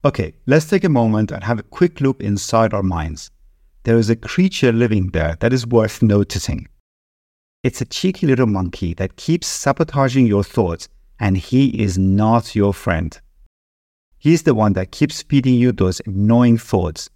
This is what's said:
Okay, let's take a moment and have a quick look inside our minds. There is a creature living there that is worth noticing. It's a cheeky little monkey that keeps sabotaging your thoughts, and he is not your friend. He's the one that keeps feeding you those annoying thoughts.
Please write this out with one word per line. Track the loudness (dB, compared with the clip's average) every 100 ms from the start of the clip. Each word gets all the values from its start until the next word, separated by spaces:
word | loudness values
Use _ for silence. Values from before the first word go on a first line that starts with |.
| -2
Okay, | -2 -8 -6 0
let's | 0 2
take | 0
a | 2
moment | 2 2 0 -2
and | -4
have | -6 -6
a |
quick | -6 0 0 2
look | -2 -2
inside | -4 -4 0 0 2
our | 0
minds. | -2 -4 -6 -10 -16 _ _ _ _ _
There | 0 2
is | 2
a | -2
creature | -2 0 0 2 0
living | 2 0 0 0
there | -2 -4 -2
that | -2
is | -2 0
worth | 0 0 0
noticing. | 2 2 0 -4 -6 -8 -10 _ _ _ _ _ _ _ _ _
It's | -6 -4
a | -10
cheeky | -4 -4 -2 0
little | 2 2
monkey | 0 -4 -6 -6
that | -4 -6 -6
keeps | -4 -4 -4
sabotaging | -6 -4 -2 -2 0 0 2 2
your | 2
thoughts, | 0 -2 -2 -4 -14 _ _ _
and | -2 -2
he | 0 2 2 0
is | -2 0
not | 0 2 2 0 0 0
your | 0
friend. | 0 -4 -4 -6 -12 _ _ -20 _ _ _ _ _ _ _
He's | 2 2
the | 2 2
one | 2
that | 0 -4
keeps | -2 -4 -4
feeding | 0 0 2
you | 2 2
those | 2 0 -2 -6
annoying | -2 2 4 4 2
thoughts. | 0 -2 -2 -8 -16